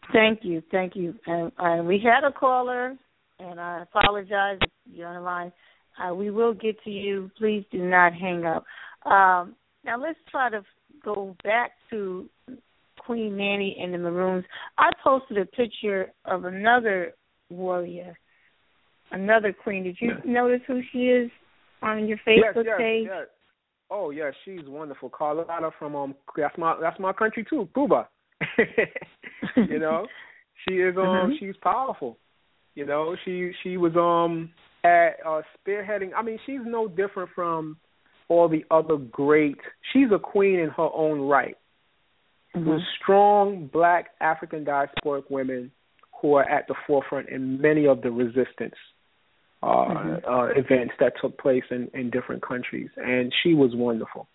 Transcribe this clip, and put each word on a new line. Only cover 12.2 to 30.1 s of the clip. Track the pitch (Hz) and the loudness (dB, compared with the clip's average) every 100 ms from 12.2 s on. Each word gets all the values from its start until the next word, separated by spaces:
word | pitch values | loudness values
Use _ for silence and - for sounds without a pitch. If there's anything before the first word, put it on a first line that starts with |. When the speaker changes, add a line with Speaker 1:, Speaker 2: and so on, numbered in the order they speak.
| - _ - 254 _ _ _ - | -12 _ -20 -20 _ _ _ -20
Speaker 1:
Queen | - 233 220 196 | -8 -6 -4 -4
Nanny | 202 202 196 - | -2 0 -2 -4
and | 180 | -8
the | 175 | -6
Maroons. | 175 175 185 185 180 - - - | -4 -2 0 -2 -4 -16 -12 2
I | 311 359 | 2 2
posted | - 269 262 202 | 2 2 0 -4
a | 185 | -4
picture | - 233 - 214 196 190 _ | -2 -4 -4 -4 -4 -4 _
of | - 185 | -6 -6
another | 180 185 208 247 226 190 170 - _ _ _ | -6 -2 2 4 2 -2 -4 -10 _ _ _
warrior, | 175 185 180 175 175 180 170 _ _ _ _ _ _ _ _ _ | -8 -4 -4 -6 -10 -14 -20 _ _ _ _ _ _ _ _ _
another | 185 196 220 208 | -6 2 2 2
queen. | 180 - 196 | -4 -6 -6
Did | 185 180 | -6 -4
you | 240 - | -4 -4
Speaker 2:
Yeah. | - | -2
Speaker 1:
notice | 240 247 247 247 | 0 2 0 -2
who | 254 247 | -6 -6
she | 247 247 | -2 2
is | 247 240 _ _ _ _ _ | 2 2 _ _ _ _ _
on | 220 214 214 | -6 -2 -2
your | 214 - | -4 4
Speaker 2:
Yes, | 220 220 | 6 6
Speaker 1:
Facebook | 214 | 2
Speaker 2:
yes, | 226 208 | 0 0
Speaker 1:
page? | 226 220 220 | 0 0 -2
Speaker 2:
yes. | 190 139 _ _ _ _ _ _ | -8 -12 _ _ _ _ _ _
Oh, | 202 170 | -8 -8
yeah, | 143 151 135 | -6 -8 -8
she's | - 185 139 | -14 -16 -14
wonderful. | 139 156 135 127 | -14 -14 -12 -14
Carlotta | - 151 151 165 170 160 - | -6 -4 -4 -4 -4 -6 -6
from, | 151 147 | -10 -6
um, | 139 135 - - | -8 -10 -14 -4
that's | 143 - | -4 0
my, | 165 160 | -2 0
that's | 160 170 | -2 -2
my | 190 | -4
country | 190 220 220 214 | 0 -2 -2 -4
too, | 311 196 | -4 -2
Cuba. | - 277 143 107 _ _ _ | -2 4 2 2 _ _ _
<laughs> | - - 214 - 185 - - _ - - - - | -6 0 0 2 -2 -4 -16 _ -20 -12 -2 2
You | 190 156 | 2 0
know, | 156 160 214 | 0 -2 -4